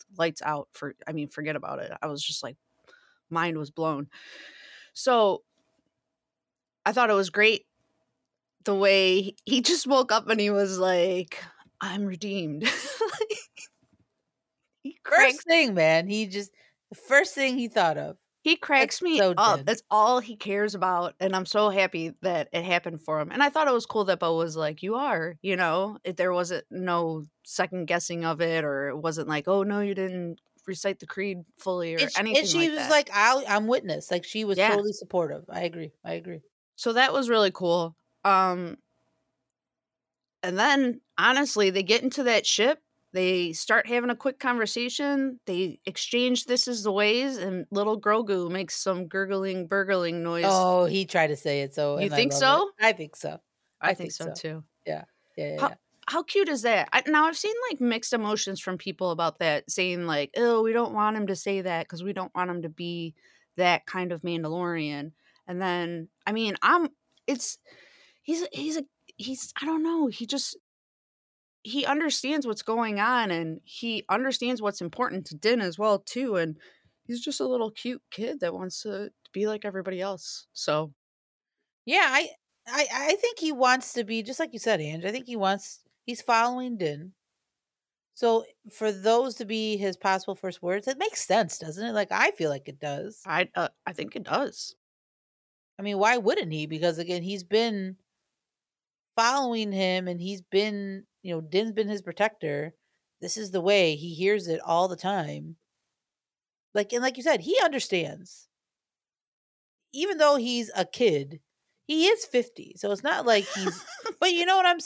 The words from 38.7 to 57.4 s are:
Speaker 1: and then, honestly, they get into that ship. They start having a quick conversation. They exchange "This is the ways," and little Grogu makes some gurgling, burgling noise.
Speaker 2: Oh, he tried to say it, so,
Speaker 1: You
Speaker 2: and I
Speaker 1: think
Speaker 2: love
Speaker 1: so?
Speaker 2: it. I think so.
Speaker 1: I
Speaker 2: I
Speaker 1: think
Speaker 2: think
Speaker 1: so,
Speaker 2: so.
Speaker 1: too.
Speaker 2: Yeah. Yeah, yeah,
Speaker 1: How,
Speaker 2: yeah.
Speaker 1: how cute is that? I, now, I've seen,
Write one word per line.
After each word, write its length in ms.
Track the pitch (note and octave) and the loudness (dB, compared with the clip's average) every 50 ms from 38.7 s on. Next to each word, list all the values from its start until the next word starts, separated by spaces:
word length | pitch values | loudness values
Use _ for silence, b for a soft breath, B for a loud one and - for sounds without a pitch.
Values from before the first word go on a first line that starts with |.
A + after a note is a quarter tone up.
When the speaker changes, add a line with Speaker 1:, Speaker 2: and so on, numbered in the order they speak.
| - - _ _ _ _ _ _ _ _ _ _ _ _ _ _ _ _ _ _ _ _ _ _ _ _ _ _ _ _ _ _ _ _ - | -10 -12 _ _ _ _ _ _ _ _ _ _ _ _ _ _ _ _ _ _ _ _ _ _ _ _ _ _ _ _ _ _ _ _ -6
Speaker 1:
and 160 | F3+ F3+ F#3+ | -4 0 2
then, 420 | A3 C#4+ C#4 C#4 C4+ B3 A#3+ - - _ _ - | 4 4 4 4 2 0 -2 -4 -10 _ _ 2
honestly, 540 | F3 A3+ B3+ C4+ C#4+ - - G#3+ G#3 F#3+ | 4 4 4 4 2 0 2 2 4 4
they 100 | F#3 G3 | 4 2
get 220 | G3 E3+ G#3+ A#3 - | 2 2 2 2 2
into 180 | C4 - - C4+ | 0 -2 0 2
that 220 | B3 A#3 G#3 - | 2 4 4 2
ship. 380 | - - - G#3 B3+ D#4 D4+ _ _ _ _ _ _ - | 2 2 4 4 2 2 0 _ _ _ _ _ _ -2
They 400 | F#3 F#3 F3+ F#3 F3+ F3 E3+ D#3+ | 0 2 2 2 2 0 -2 -4
start 340 | D#3+ - - A3 A3+ - A3 | -4 -2 2 2 2 2 2
having 220 | A#3+ A#3+ A#3+ B3 | 0 0 0 -2
a 60 | A#3+ | -2
quick 240 | A#3+ - C4+ C4 - | -2 -2 -4 -4 -2
conversation. 1000 | - B3+ B3 A#3+ A3+ - - A#3+ A#3+ B3 - - C#4+ C#4+ C#4+ C#4 C4+ C4+ B3 A#3+ _ | -2 -2 0 0 0 -2 -2 -2 -4 -4 -4 -2 -2 0 0 0 0 -2 -4 -6 _
They 340 | - F#3 F3 F#3+ F3+ - - - | -6 -2 -2 -2 -4 -4 -8 -10
exchange 600 | - F#3+ - - - - A#3+ B3 B3+ B3 A#3+ - - | -10 -8 -8 -6 -2 0 2 2 2 2 0 0 0
"This 200 | B3 B3+ - B3+ | 0 0 0 0
is 160 | A#3+ A3 G3+ | -2 -4 -2
the 80 | G#3+ | 0
ways," 460 | F#3+ G3+ G#3 G#3 A3 A#3+ C4 C#4 C4+ A3 | 2 2 4 4 4 2 0 -2 -2 -4
and 280 | F3+ G3 F#3 F#3 D#3+ - | -4 -4 -4 -6 -6 -4
little 260 | G3+ G3+ G3+ G#3+ G#3+ G#3 | -2 0 0 0 0 0
Grogu 500 | - G#3+ G#3 A3+ A#3+ G#3 G3+ F#3 F3 E3+ | 2 2 2 2 2 0 0 0 0 -2
makes 240 | F3 F#3+ G3 - - | -4 -4 -4 -6 -6
some 320 | - - G3 F#3+ F3+ F#3 D#3+ | -4 -2 -2 -2 -2 -4 -4
gurgling, 600 | - F#3+ G3 F#3+ G3 F#3+ F#3+ F#3+ F#3 F#3 F3 E3 | -4 -4 -2 -2 -2 -2 -2 -2 -4 -4 -4 -2
burgling 540 | G3 G3 F#3+ F#3 G3 F#3 F3 E3+ E3 F3 | 0 0 0 2 0 0 0 0 -2 -2
noise. 220 | E3 E3+ E3+ E3+ E3+ | -2 -2 0 2 2
Speaker 2:
Oh, 380 | G3 F#3+ F#3+ F#3 F3+ F3+ F3+ F3+ | 4 4 4 4 4 4 4 4
he 220 | E3+ - G3 F#3+ | 4 2 0 -2
tried 220 | - - F3+ D#3+ D3+ | 0 2 2 2 2
to 100 | D3 C#3 | 0 -2
say 240 | - D#3 C#3+ C#3+ | -2 -2 0 0
it, 120 | C#3 C#3 - | -2 -2 -2
so, 240 | - D3 C#3+ C#3+ D3 | -2 0 0 0 0
Speaker 1:
You 100 | F#3+ G3+ | -2 0
Speaker 2:
and 60 | D3+ | 2
I 40 | C#3+ | 2
Speaker 1:
think 160 | A#3+ - C#3+ | 2 2 2
Speaker 2:
love 60 | - | 2
Speaker 1:
so? 320 | C4+ C4 C#4 E4 G4+ G4+ - - | 4 4 6 4 2 0 -2 2
Speaker 2:
it. 80 | G#3+ | 2
I 60 | A3+ | 2
think 240 | G#3 E3+ D#3+ D3 - | 2 2 -4 -14 -12
so. 240 | - - D3 D3+ - _ _ _ _ _ _ _ - | -10 -10 -10 -10 -10 _ _ _ _ _ _ _ -4
Speaker 1:
I 120 | - D#3+ | 0 0
Speaker 2:
I 20 | F#3+ | 0
Speaker 1:
think 160 | E3+ F3 - | -2 -4 -10
Speaker 2:
think 20 | |
Speaker 1:
so, 140 | - - E3 | -10 -10 -10
Speaker 2:
so. 80 | E3 - | -10 -10
Speaker 1:
too. 280 | - - D#3+ D#3 D#3+ D#3 _ _ _ - | -10 -10 -10 -10 -12 -14 _ _ _ -8
Speaker 2:
Yeah. 200 | - - D3+ - - _ _ _ _ _ - | -8 -8 -8 -8 -14 _ _ _ _ _ -8
Yeah, 100 | D3+ D3 | -8 -6
yeah, 120 | - - | -4 -2
Speaker 1:
How, 80 | - - | -2 -2
Speaker 2:
yeah. 60 | - - _ _ _ _ _ - | -4 -6 _ _ _ _ _ -6
Speaker 1:
how 140 | - E4 D#4+ | -4 -4 -2
cute 260 | - - G4+ G4 E4 | 0 2 2 2 2
is 140 | D4 B3 G#3 | 0 0 0
that? 260 | A#3+ A3+ F#3+ D#3 - | 2 2 2 2 2
I, 120 | - B3 - - | 2 2 2 4
now, 180 | D#4 D4+ D4+ | 4 4 4
I've 120 | D#4+ D#4+ | 4 2
seen, 180 | - | -2